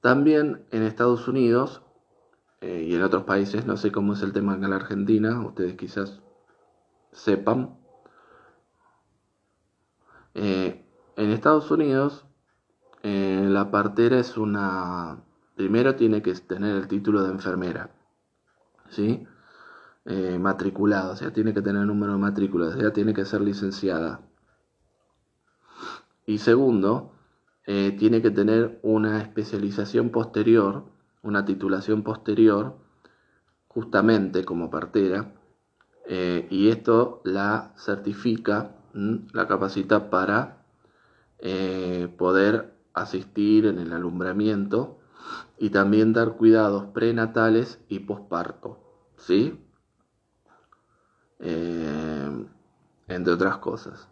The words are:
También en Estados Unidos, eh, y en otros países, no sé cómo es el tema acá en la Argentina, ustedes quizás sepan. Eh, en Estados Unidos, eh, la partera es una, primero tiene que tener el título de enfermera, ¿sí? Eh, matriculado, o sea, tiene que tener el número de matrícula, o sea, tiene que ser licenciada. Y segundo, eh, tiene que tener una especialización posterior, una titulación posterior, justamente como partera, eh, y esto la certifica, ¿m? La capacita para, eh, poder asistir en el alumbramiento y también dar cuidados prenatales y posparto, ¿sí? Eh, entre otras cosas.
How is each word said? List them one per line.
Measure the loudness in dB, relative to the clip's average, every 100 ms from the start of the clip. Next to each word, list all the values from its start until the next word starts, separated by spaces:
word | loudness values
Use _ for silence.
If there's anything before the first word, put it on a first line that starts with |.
También | 4 4 6 4 2 -4 -6
en | -2
Estados | -2 2 2 2 -2
Unidos, | 2 4 4 0 -8 _ _ _ _ _ _ _ _
eh, | -10 -6 -2
y |
en | 0
otros | 2 0
países, | 0 0 0 -2
no | -4 -2
sé | -2
cómo | -2 -2
es | -2
el | -4
tema | -2 -2
acá | -2
en | -4
la | -6
Argentina, | -6 -6 0 2 2 -2
ustedes | -6 -6 -6
quizás | -6 -10 -8 -10 -12 -20 _ _ _ _ _ _ _ _
sepan. | -8 0 0 2 -2 -2 -12 _ _ _ _ _ -20 _ _ _ _ _ _ _ _ _ _ _ _ _ _ _ _ _ -20 _
Eh, | -6 -2 0 -2 -6 _ _ _ -4
en | 0
Estados | 2 4 2 2
Unidos, | 0 2 2 0 -4 _ _ _ _ _ _ _ _
eh, | -4 -2 0 0 2
la | 2 2
partera | 0 0 2 4 4
es | 0 -4
una, | -4 -2 -2 -4 -6 -8 -10 -14 -20 _ _ -6
primero | 0 2 2
tiene | 4 2 2
que | -2
tener | -6 _ -6 -2 -2
el | -2
título | -4 0 0
de | 0
enfermera, | -2 -6 -4 -4 -8 -12 _ _ _ _ _ _ _ _ _ _
¿sí? | -4 -2 -2 -6 _ _ _ -20 -20 -20 _
Eh, | -8 -6 -4 -2
matriculado, | -2 -2 -4 0 0 0 -2
o | -6
sea, | -8
tiene | -2 -2
que | 0
tener | -2 -2
el | 0
número | 0 -2
de | 0
matrícula, | 0 0 -2 0 -2
o |
sea, | 0 -2
tiene | 0 -2
que | -2
ser | -2 -2
licenciada. | -2 -2 -6 -4 -4 -2 -4 -8 -16 _ _ _ _ _ _ _ _ _ _ _ _ _ _ -18 -16 -16 _ _ -6
Y | -2
segundo, | 4 6 6 4 2 0 -4 _ _ _ _ _ -4
eh, | 0 0 2
tiene | 4 4
que | 2
tener | 2 2 2 0 -4
una | 0 0 2 -2
especialización | -4 -8 -6 -4 -4 -4 -2 -2 0
posterior, | -2 -2 0 4 6 4 -2 -10 _ _ _
una | -4 -4
titulación | -2 -2 -2 -4 -2 -2
posterior, | -2 -6 -4 4 6 6 0 -10 _ _ _ _ _ _ _ _ _
justamente | -10 -2 2 4 4 2 -2
como | -4 -6 -6
partera, | -6 -4 0 0 0 -6 -14 _ _ _ _ _ _ -10
eh, | -4 -2 -2 -2
y | 2 2
esto | 2 2 2 2 -2
la | -6 -4 -2 -4 -6 _
certifica, | -8 -6 -6 -4 -4 -2 -2 -2 -4 -14 -18
¿m? | -8 -4 -4 -6
La | -6 -2
capacita | -2 -2 -4 0 0 2
para, | -2 0 -2 -2 -12 _ _ _ _ _ _ _ _
eh, | -8 -4 -4 -4 -6 -6 -6 -2
poder | 2 4 4 2 -2 _ _
asistir | -8 -6 -8 -6 -2 4 6 6
en | 0
el | -4
alumbramiento | -6 -6 -4 -4 0 0 0 0 -2 -4 -10 _ _ -16 -16 -16 _
y | 0
también | 2 4 4 4
dar | 4 0
cuidados | 6 8 8 6 0 -4
prenatales | -2 0 0 -2 2 4 4 2 -8 _
y | -10
posparto, | -8 -10 -6 -6 -6 -10 -16 -18 _ _ _ _
¿sí? | 0 2 2 -4 -20 _ _ _ _ _ _ _ _ _ _ _ _ _ _ _ _ _
Eh, | -6 -4 -4 -6 -6 -6 -6 -6 -6 -8 -12 _ _ _ _ _ -10
entre | -4 0
otras | 2 0 -2
cosas. | -8 -10 -12 -20 -20